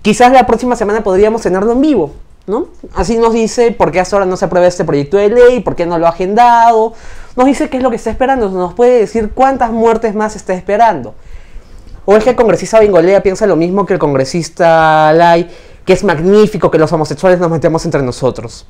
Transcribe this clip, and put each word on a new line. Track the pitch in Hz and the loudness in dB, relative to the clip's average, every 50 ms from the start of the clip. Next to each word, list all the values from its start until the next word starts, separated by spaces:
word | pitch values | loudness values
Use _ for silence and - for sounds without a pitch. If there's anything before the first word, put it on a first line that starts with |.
Quizás | - 202 208 208 247 247 262 | 0 -2 2 4 4 4 6
la | 262 240 | 4 4
próxima | 254 233 220 - 247 247 | 4 0 -2 -2 -4 -4
semana | 233 220 196 208 226 214 | -2 -2 -4 -4 -4 -2
podríamos | 214 185 190 208 214 226 226 220 | -2 0 2 2 2 0 -2 -4
tenerlo | 190 175 190 202 226 233 | -2 -2 -2 -2 -2 0
en | 254 285 | 0 0
vivo, | 311 294 214 160 139 - - - _ - _ _ | 0 0 0 -2 -4 -8 -16 -20 _ -20 _ _
¿no? | - 190 247 359 - - - - - - | -8 -6 -6 -6 -8 -12 -20 -20 -14 -6
Así | - 190 160 233 226 | -6 -4 -2 0 0
nos | 233 233 226 | 0 0 0
dice | 233 226 208 - - 240 233 226 | 0 -2 -2 0 0 0 0 2
por | - 190 180 160 | 0 -2 0 0
qué | 180 | -2
hasta | 185 - - | -4 0 -2
ahora | 202 196 | -2 -2
no | 185 185 180 | -2 -2 -4
se | 202 | -4
aprueba | 180 170 180 175 | -2 0 2 2
este | 180 175 - 190 | 2 0 0 -4
proyecto | 160 147 143 143 143 196 202 | -2 -2 -2 -2 0 -2 0
de | 202 208 | 0 2
ley, | 220 240 247 247 254 247 | 4 4 4 4 4 2
por | 190 180 143 | -2 -4 -4
qué | - 175 | -4 -4
no | 165 175 165 | -4 -2 0
lo | 165 | 0
ha | 170 | 0
agendado. | 165 - 190 180 208 220 240 240 240 233 233 233 233 220 220 226 226 - - - - - - - - | 0 -2 -6 -4 2 2 4 4 4 4 4 4 4 2 0 -2 -4 -10 -18 -18 -16 -16 -18 -14 -2
Nos | - 254 | 0 2
dice | 269 277 - 311 294 | 2 2 0 -4 -6
qué | - | -4
es | 262 247 | -2 -2
lo | 262 | -2
que | 233 | -4
está | - - 226 | -4 -6 -8
esperando, | 220 - 262 254 269 262 226 196 | -4 -4 -2 -2 0 -2 -2 -4
nos | 185 185 180 175 170 | -4 -4 -6 -6 -2
puede | - 240 240 247 240 | 0 2 2 4 2
decir | 208 190 - 226 214 214 - | 0 0 -2 -4 -4 -4 -2
cuántas | - 254 269 269 262 262 233 | 0 0 0 0 -2 -4 -4
muertes | 226 226 226 233 226 226 - 226 196 | -2 0 0 0 0 0 -2 -4 -4
más | 214 214 214 208 | -4 -6 -6 -6
está | 196 - - 185 | -10 -8 -8 -8
esperando. | 185 180 - 196 208 233 226 196 151 117 107 - - - - - - - - - - - - - - - - - - - | -8 -4 -4 0 2 2 2 2 -2 -6 -12 -16 -18 -20 -18 -18 -18 -18 -18 -20 -20 -20 -20 -20 -20 -20 -20 -20 -12 -2
¿O | - 196 | 2 2
es | 220 214 | 2 2
que | 262 | 2
el | 247 | 0
congresista | 247 240 220 180 - 185 180 - 226 | 2 2 2 2 -2 -2 0 2 2
Bingolea | 220 208 196 170 160 180 196 196 190 | 4 4 4 2 2 4 2 2 2
piensa | 202 185 185 220 | 0 -2 0 -2
lo | 208 180 | 0 0
mismo | 156 165 175 180 202 196 | 0 0 -2 -2 -2 -2
que | 170 196 | -2 -2
el | 170 | -2
congresista | 165 151 143 135 135 131 - 175 160 - - - 180 165 165 160 160 160 156 156 156 156 156 | -2 -2 0 -2 -2 -2 -4 -6 -6 -6 -4 0 2 2 4 4 4 2 2 4 2 4 4
Lai, | 165 170 170 170 170 175 175 - - - - - - - | 4 4 4 4 2 0 -4 -10 -20 -20 -20 -20 -20 -2
que | - 185 | 0 0
es | 180 - | 0 2
magnífico | 202 170 143 156 185 202 214 214 190 - 185 - 160 | -2 -2 0 0 2 4 4 4 2 0 -2 -2 0
que | - | 2
los | 156 156 151 | 2 0 0
homosexuales | 170 165 156 143 151 - - 190 180 175 | 0 -4 -4 -4 -6 -2 0 0 2 2
nos | 180 165 | 0 -2
metemos | 165 156 - 165 156 160 - | -2 -2 -2 -2 -2 -2 -4
entre | 165 156 147 139 | -4 -4 -4 -4
nosotros? | 123 120 - - 127 - - 110 117 - - - - | -4 -6 -4 -4 -4 -4 -4 -12 -14 -16 -18 -20 -20